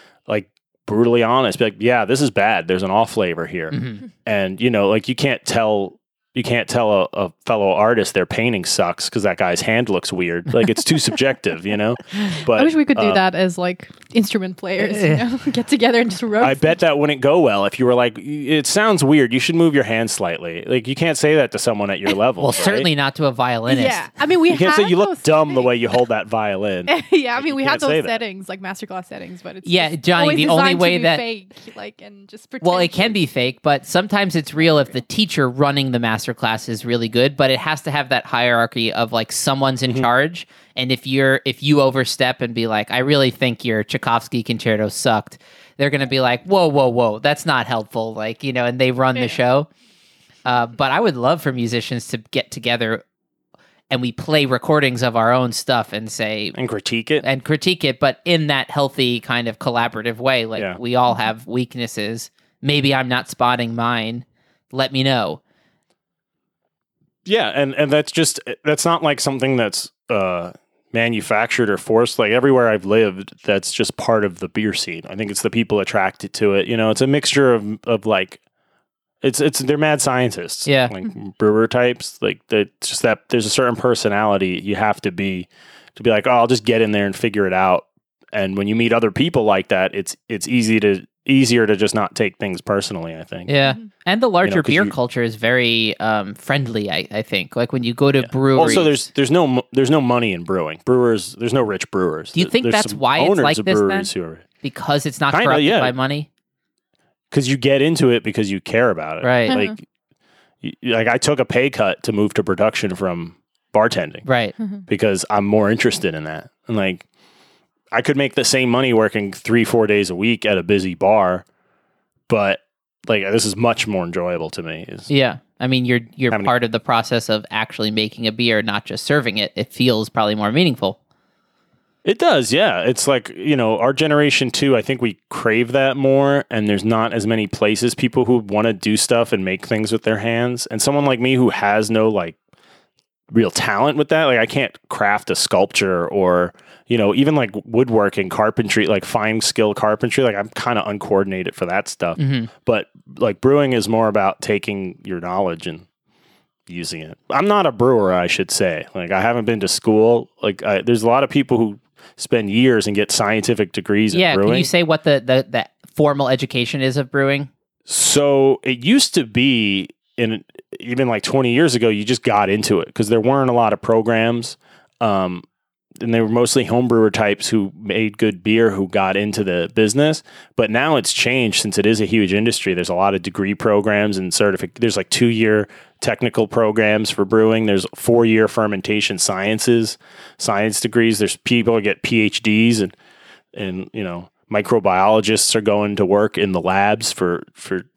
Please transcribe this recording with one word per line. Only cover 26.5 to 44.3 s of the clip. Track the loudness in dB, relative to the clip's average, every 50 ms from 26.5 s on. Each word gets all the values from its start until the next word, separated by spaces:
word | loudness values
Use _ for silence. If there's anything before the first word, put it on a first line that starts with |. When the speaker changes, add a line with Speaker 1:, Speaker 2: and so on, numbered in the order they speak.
| -2 -2 -2 -2 -4 -4 -2 -2
Speaker 3:
<laughs> | -2 -2 -2 0
Yeah, | 0 0 0 0 -4
I | -4
Speaker 1:
Like, | -4
Speaker 3:
mean, | -4
Speaker 1:
you | -4
Speaker 3:
we | -2 -2
have | -2
Speaker 1:
can't | -2 0
say | 0 0 0 0
Speaker 3:
those | -2
Speaker 1:
that. | -2
Speaker 3:
settings, | -4 -6 -6 -8 -10 -12 -12 -14
like | -12 -12
masterclass | -10 -12 -12 -12 -12 -12 -12 -12 -12 -12
settings, | -14 -16 -16 -16 -18 -18
but | -16 -18 -18 -14
it's | -6 -2
Speaker 2:
Yeah, | 0 0 0 0
Speaker 3:
just | -4 -4 -2
Speaker 2:
Johnny, | 0 2 2
Speaker 3:
always | 2 2 2 2
Speaker 2:
the | 2 2
only | 4 4 4
Speaker 3:
designed | 2 2 2
to | 2
Speaker 2:
way | 2 2 2
Speaker 3:
be | 2
Speaker 2:
that | 2 0 0
Speaker 3:
fake, | -2 -6 -10 -12 -14 -20 -20 -20 -20 -20 -20
like, | -18 -18 -18 -18 _ -20
and | -20 -20 -20 -20 -20
just | -20 -20 -20 _ -12 -4
Speaker 2:
Well, | 0 0 2 2
it | 2 0
can | 0 0 0 0
Speaker 3:
pretentious. | 0
Speaker 2:
be | 0 -2
fake, | -2 0 0 -2 -2 -2 _ 0
but | 0 0 0 0 -2
sometimes | 0 0 0 0 0 0 0 0 0
it's | -2 -4 -4 -2
real | 2 2 4 4 4
if | 2 0 -2
the | -8
teacher | -8 -6 -4 -2 -2 -2 0 0 0 0
running | 0 0 0 0 0 0 -2 -2
the | -2 -2
masterclass | 0 0 -2 -2 -4 -6 -8 -4 -2 -2 -2 -4 -6 -6
is | -8 -8 -4
really | -2 -2 -2 -2 -2
good, | 0 2 2 2 2
but | 2 2 2
it | 2 0
has | -2 -4 -4 -4
to | -4 -4
have | -4 -4 -2 -2
that | -2 -4 -2
hierarchy | -2 -2 0 2 2 2 2 2 0 0 -2 -2 -2 -2
of, | -2 -2 -2
like, | -2 -2 -4 -4
someone's | -6 -4 -2 -2 0 0 0 0 0 0 -2
in | -2
Speaker 1:
Mm-hmm. | -2 0
Speaker 2:
charge. | 0 2 2 2 2 0 -2 -8 -16 -18 _ _ _ _ _
And | -6 -4 -2
if | -4 -4 -4 -2
you're, | 0 2 2 4 2 2 0
if | -2 -4 -2 0
you | 2 4 4
overstep | 4 4 2 0 0 -2 -2 -2 0 -2 -2 -2
and | -6 -6 -4
be | -4 -2 -2
like, | 0 -2 -2 -2
"I | -2 -2
really | 0 2 2 2 2 2
think | 0 0 -2 -2 -2 -2 -4
your | -2 -2 -2 -2
Tchaikovsky | -2 -6 -6 -2 0 0 0 -2 -2